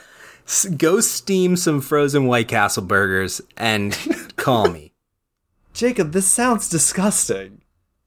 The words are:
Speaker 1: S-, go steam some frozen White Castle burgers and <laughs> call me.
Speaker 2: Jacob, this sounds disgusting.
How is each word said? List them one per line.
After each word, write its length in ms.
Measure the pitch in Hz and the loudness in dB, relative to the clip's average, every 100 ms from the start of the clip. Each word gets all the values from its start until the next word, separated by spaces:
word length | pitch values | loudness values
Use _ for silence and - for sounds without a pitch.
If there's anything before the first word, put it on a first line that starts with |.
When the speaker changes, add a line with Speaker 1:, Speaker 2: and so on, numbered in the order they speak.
| - - - - - | -20 -20 -20 -20 -6
Speaker 1:
S-, 180 | - 196 | -4 -2
go 320 | 143 160 202 | 0 2 2
steam 560 | 220 - - 190 180 180 | 0 -4 0 2 4 2
some 240 | 170 143 | 2 0
frozen 440 | 135 147 143 139 127 | 0 2 2 2 2
White 220 | 123 117 | 2 2
Castle 360 | 113 104 - | 2 2 0
burgers 580 | 92 98 98 95 92 - - - | 0 2 2 0 -2 -6 -14 -4
and 400 | 113 107 101 - 311 - - | -2 0 -2 -4 -6 -6 -8
<laughs> 20 | - | -6
call 320 | 143 120 95 | 0 2 0
me. 240 | 82 73 _ _ _ _ _ _ _ _ | -2 -18 _ _ _ _ _ _ _ _
Speaker 2:
Jacob, 400 | - 240 247 156 | -4 -2 0 -2
this 140 | 185 190 | 0 0
sounds 420 | - 254 220 - | 0 0 0 -2
disgusting. 920 | 165 - - 202 - - 98 95 104 _ _ _ _ | -2 0 0 0 0 -2 -6 -8 -20 _ _ _ _